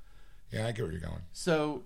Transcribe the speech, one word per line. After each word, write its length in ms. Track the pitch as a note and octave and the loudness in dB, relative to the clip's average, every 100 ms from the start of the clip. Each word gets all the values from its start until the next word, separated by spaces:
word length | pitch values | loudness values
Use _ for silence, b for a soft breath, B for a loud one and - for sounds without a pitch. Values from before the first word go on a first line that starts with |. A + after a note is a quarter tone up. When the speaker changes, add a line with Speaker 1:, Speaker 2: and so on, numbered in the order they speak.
| b b b b b | b b b b b
Speaker 1:
Yeah, 160 | A2 A2+ | 0 0
I 60 | |
get 80 | A2+ | 0
where 80 | E2+ | 0
you're 80 | E2 | 0
going. 220 | E2 D#2+ - | -2 -4 -6
Speaker 2:
So, 520 | - F3+ D#3 D3+ C#3+ | 0 4 6 4 0